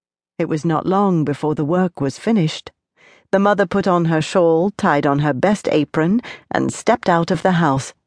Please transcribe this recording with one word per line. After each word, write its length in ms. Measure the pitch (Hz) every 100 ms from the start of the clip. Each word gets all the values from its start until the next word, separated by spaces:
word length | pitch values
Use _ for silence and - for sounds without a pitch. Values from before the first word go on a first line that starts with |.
| _ _ _ -
It 100 | 165
was 160 | 160
not 220 | 165 156 -
long 380 | 190 202 175
before 300 | 143 143 151
the 100 | 151
work 360 | 147 180 185 -
was 180 | 139 -
finished. 540 | - 226 156 - - - _ _ _ _ _
The 80 | 190
mother 260 | 196 202
put 220 | 196 202 196
on 200 | 175 165
her 140 | 165
shawl, 500 | 151 196 170 160 185 -
tied 300 | 196 147 143
on 140 | 143
her 120 | 151
best 360 | 135 175 214 -
apron, 520 | 156 143 - 160 214 - - -
and 220 | - 131
stepped 360 | - - 240 -
out 220 | 170 170
of 120 | 175
the 100 | 190
house. 420 | 175 165 135 - -